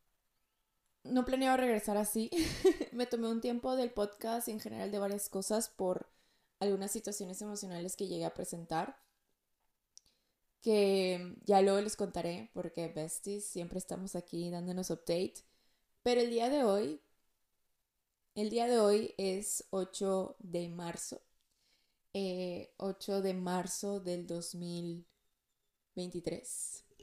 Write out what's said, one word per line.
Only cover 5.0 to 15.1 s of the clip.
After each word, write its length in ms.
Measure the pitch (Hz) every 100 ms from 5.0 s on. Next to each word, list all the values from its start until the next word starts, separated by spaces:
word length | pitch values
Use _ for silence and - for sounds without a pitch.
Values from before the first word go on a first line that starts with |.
| 196 202 -
cosas 400 | 190 190 214 -
por 400 | - 185 180 - _ _ _ _ _
algunas 320 | 202 196 196
situaciones 500 | 226 202 214 190 190
emocionales 560 | 208 208 196 175 175 -
que 100 | 190
llegué 160 | 175
a 100 | 165
presentar, 640 | - - 175 170 160 208 - _ _ _ _ _ _ _ _ _ - _ _ _ _ _ _
que 720 | - 208 202 196 185 180 180 -
ya 180 | - 196
luego 200 | 196 196
les 140 | 214 -
contaré, 540 | 196 180 170 175 226
porque 340 | - 175 165 165
besties, 580 | 160 160 - - 202 -
siempre 340 | 185 175 185
estamos 360 | - 175 190 175
aquí 340 | 175 170 175
dándonos 400 | 175 175 180 185
update. 540 | 170 -